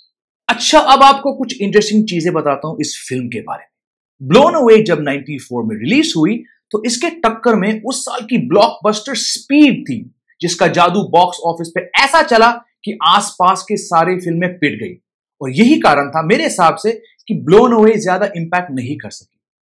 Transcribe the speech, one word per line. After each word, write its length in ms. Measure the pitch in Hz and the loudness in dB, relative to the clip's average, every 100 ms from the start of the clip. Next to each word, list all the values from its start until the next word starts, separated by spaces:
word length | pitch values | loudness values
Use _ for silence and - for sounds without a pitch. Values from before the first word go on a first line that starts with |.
| _ _ _ _ - | _ _ _ _ -6
अच्छा, 300 | 240 - 302 | -4 2 2
अब 240 | 262 262 | 4 6
आपको 320 | 277 269 277 - | 6 4 -2 -6
कुछ 180 | 262 - | -8 -6
इंटरेस्टिंग 440 | 196 202 208 214 214 | 0 0 2 0 0
चीजें 240 | 170 170 | -2 -2
बताता 360 | 160 143 139 156 | -2 -2 -4 -6
हूं 80 | 156 | -8
इस 140 | 143 - - | -8 -10 -8
फिल्म 200 | 127 120 | -8 -8
के 120 | - | -10
बारे 200 | - - | -12 -14
में। 640 | - _ _ _ _ _ 131 | -16 _ _ _ _ _ 2
ब्लोन 340 | 208 320 330 | 4 4 4
अवे 200 | 233 220 | 4 4
जब 200 | 214 151 | 4 -2
नाइंटी 360 | 143 139 139 135 | -4 -6 -8 -14
फ़ोर 260 | - 120 | -10 -8
में 120 | 107 107 | -6 -6
रिलीज 340 | 120 277 311 165 | -2 0 0 0
हुई, 260 | 160 233 - _ _ | 0 -2 -8 _ _
तो 100 | 214 233 | -8 -6
इसके 220 | 233 339 330 | -4 -6 -2
टक्कर 340 | 226 233 247 208 | -4 -2 0 0
में 260 | 196 220 | 0 -4
उस 180 | 214 - | -8 -10
साल 160 | - 190 | -10 -10
की 180 | - 233 123 | -4 -4 2
ब्लॉकबस्टर 640 | 190 226 - 208 214 - 240 | 2 2 0 -4 -4 -6 -8
स्पीड 640 | - - - 294 294 160 | -6 -8 0 4 4 4
थी, 160 | - 110 120 _ _ _ | -6 -10 -12 _ _ _
जिसका 260 | 170 - 175 | -8 0 0
जादू 340 | 151 - 214 156 | 2 2 0 0
बॉक्स 280 | 165 180 - | 2 2 -2
ऑफिस 240 | 170 165 170 | -6 -6 -8
पे 120 | 175 - 196 | -8 -4 0
ऐसा 220 | 269 320 | 2 2
चला 280 | 311 226 233 233 - _ | 2 4 4 2 -8 _
कि 120 | 208 214 160 | -12 -2 2
आसपास 560 | 202 - - 180 185 - | 2 0 0 0 0 -2
के 80 | 202 | -6
सारे 400 | - 165 170 180 | 0 0 2 -2
फिल्में 320 | 175 165 180 180 | -4 -4 -4 -2
पिट 140 | - 107 | -4 -4
गई, 140 | 95 - _ _ _ _ | -10 -14 _ _ _ _
और 100 | 135 | -6
यही 280 | 127 247 311 | 2 4 4
कारण 300 | 190 143 143 | 4 2 0
था 120 | 156 | -4
मेरे 220 | 160 262 | 0 0
हिसाब 320 | 320 - 165 - | 0 0 0 2
से 140 | 214 226 - _ - | -2 -4 -10 _ -8
कि 60 | 165 | -6
ब्लोन 320 | 127 202 247 226 | 4 4 6 6
अवे 200 | 214 220 | 4 4
ज्यादा 260 | 175 185 202 170 | 0 -2 -2 -4
इम्पैक्ट 340 | 165 180 156 | -4 -4 -4
नहीं 260 | 131 120 147 | -6 -8 -10
कर 140 | 101 | -12
सकी। 280 | - _ _ _ _ | -18 _ _ _ _